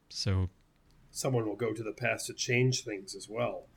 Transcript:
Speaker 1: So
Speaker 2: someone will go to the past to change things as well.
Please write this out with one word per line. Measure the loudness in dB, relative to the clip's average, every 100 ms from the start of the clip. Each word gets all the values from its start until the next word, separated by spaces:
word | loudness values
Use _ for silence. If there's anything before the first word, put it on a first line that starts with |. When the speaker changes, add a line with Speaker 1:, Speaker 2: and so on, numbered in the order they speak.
| -14
Speaker 1:
So | -4 2 2 2 _ _ _ _ -20 -16
Speaker 2:
someone | -4 0 2 0
will | -2
go | -2
to | -2
the | -6
past | -2 0 0 -4
to |
change | -4 2 4 4 4
things | -2 -8 -8
as | -14 -8
well. | -4 -2 -4 -12